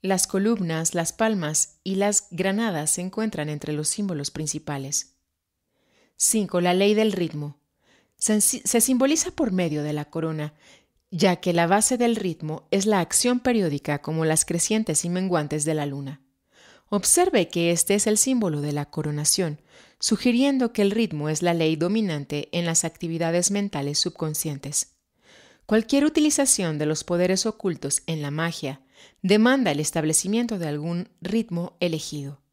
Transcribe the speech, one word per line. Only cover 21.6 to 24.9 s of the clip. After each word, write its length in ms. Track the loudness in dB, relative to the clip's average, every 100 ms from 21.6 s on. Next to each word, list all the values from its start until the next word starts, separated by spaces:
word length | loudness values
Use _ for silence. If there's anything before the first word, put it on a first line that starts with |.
| 2 2
dominante 760 | 0 0 0 -4 -6 -8 -4
en 140 | -4 0
las 180 | 0
actividades 680 | -2 -6 -6 -2 0 0 0
mentales 480 | -2 -4 -4 -4 -2
subconscientes. 1000 | -4 -4 -6 -4 -6 -8 -6 -6 -6